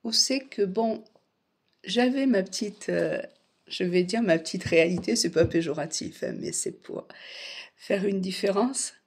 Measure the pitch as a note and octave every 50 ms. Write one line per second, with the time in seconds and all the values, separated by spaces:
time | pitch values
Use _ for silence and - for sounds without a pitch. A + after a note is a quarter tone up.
0 | _ A3+ A3 - - - C4 C#4 C4+ - - - G3+ F#3 F#3+ A3 A3+ A3+ A3 -
1 | - _ _ _ _ _ _ _ _ _ _ _ _ _ _ _ - - F#3+ A#3
2 | B3 B3+ C4 C#4 C4+ C4+ A#3 G3 F#3 F#3 - - G#3+ G#3 F#3+ - - - F3+ E3+
3 | E3+ D#3+ - - - - _ _ _ _ _ _ _ - - - F#3 F3+ F3 F#3
4 | F3+ F3+ - A3+ A#3 F#3+ E3 E3 E3 - - F#3 - - E3+ E3 E3 E3+ F3+ F3+
5 | - - A#3 A3+ - E3+ - D#3 E3+ D#3+ - E3+ E3 D#3 D3 D#3 D3 D#3 - -
6 | - - - - - - - - - - - - - - - - _ - - -
7 | - _ - - - - - - - - - - - - _ _ - - G3+ G3+
8 | F#3 G#3 G3 F#3+ F#3 F#3+ F#3 - - G3 F#3+ G3+ A3+ B3+ C4+ - - - - _
9 | _